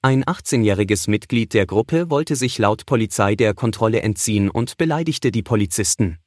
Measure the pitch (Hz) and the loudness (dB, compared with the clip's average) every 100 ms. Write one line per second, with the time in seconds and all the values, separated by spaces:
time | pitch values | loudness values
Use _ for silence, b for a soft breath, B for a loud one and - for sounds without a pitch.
0 | 131 131 135 180 - 131 107 98 101 104 | 2 2 0 -4 -2 2 2 2 0 0
1 | - 104 - 120 113 110 95 98 117 160 | 0 -2 0 -2 0 0 2 0 0 -2
2 | 170 143 160 135 127 - 104 110 - 123 | 0 -2 -2 -2 -2 0 0 0 0 0
3 | 110 - 101 101 110 98 117 - 110 113 | 0 0 0 2 0 0 -4 0 0 2
4 | 110 104 - 104 98 - 120 - 165 156 | 0 -2 0 0 0 0 -4 -2 -2 0
5 | 165 151 131 110 98 113 101 - 98 - | -2 -2 -2 -2 0 0 0 -2 -2 0
6 | 95 82 | -2 -2